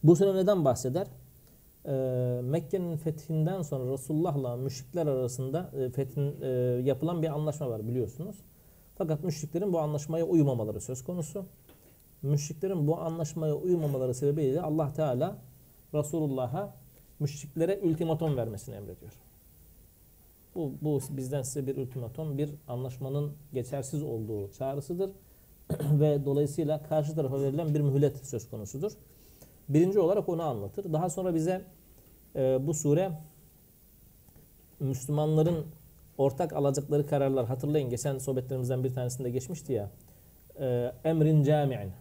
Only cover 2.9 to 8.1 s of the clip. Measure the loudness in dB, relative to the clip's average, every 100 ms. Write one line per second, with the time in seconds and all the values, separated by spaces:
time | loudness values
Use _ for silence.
2.9 | -4 -4 -6 -4 0 0 0 -4 -4 -4
3.9 | -4 -2 0 0 0 -2 -4 -4 -6 -8
4.9 | -4 0 0 -2 -4 -4 -4 -4 -4 -4
5.9 | -2 -4 -2 -2 -2 -2 0 2 2 2
6.9 | 0 0 0 -2 -2 -2 -2 -4 -4 -2
7.9 | -2 -2